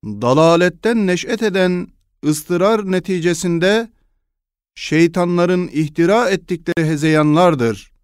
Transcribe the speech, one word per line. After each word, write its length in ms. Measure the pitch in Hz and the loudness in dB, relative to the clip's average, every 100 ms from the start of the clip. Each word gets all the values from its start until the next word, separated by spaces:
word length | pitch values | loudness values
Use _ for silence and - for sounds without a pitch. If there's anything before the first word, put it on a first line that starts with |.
dalaletten 1000 | 107 104 120 139 160 170 180 175 220 233 196 | -12 -4 0 4 4 4 2 -2 -2 0 0
neş'et 360 | 180 - 220 | -2 -4 -4
eden 460 | 220 190 185 180 - _ _ _ | -2 0 0 -2 -6 _ _ _
ıstırar 680 | 147 151 - 175 190 220 196 | -4 -4 -2 0 0 0 -2
neticesinde 960 | 185 180 185 165 170 185 170 180 214 233 _ _ _ _ _ _ _ _ | -4 -2 -4 -2 -2 -2 0 2 0 -2 _ _ _ _ _ _ _ _
şeytanların 920 | - - 156 170 170 175 175 175 180 180 | -16 -4 2 2 2 -2 0 0 0 -2
ihtira 640 | 143 156 151 170 214 240 | -4 -4 0 2 2 2
ettikleri 560 | 190 - 175 - 170 156 | -2 -4 -8 -4 -2 -2
hezeyanlardır. 1040 | 156 156 156 151 151 180 156 117 104 - _ | 0 0 2 2 4 4 2 -2 -4 -10 _